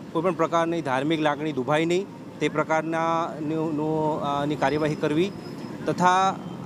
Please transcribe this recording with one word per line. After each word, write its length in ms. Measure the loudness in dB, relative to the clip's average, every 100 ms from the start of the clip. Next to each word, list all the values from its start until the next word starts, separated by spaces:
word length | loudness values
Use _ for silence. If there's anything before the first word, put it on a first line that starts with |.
| -6
કોઈપણ 200 | -2 0
પ્રકારની 480 | 2 2 2 2 0
ધાર્મિક 400 | 0 0 0 2
લાગણી 320 | 2 0 -2
દુભાય 320 | -2 0 2
નહીં 220 | 2 0 -2 -10 -12 -4
તે 80 | -2
પ્રકારના 840 | 0 2 2 0 0 0 0 -2 -4
નું, 360 | -4 -2 0 -2
નું, 460 | 0 0 0 0
અ, 220 | -2 -2
ની 100 | 0
કાર્યવાહી 400 | 0 2 2 0
કરવી 380 | 0 0 2 0 -2 -12 -10 -10 -6 -4
તથા 480 | 4 4 6 4 0 -8 -10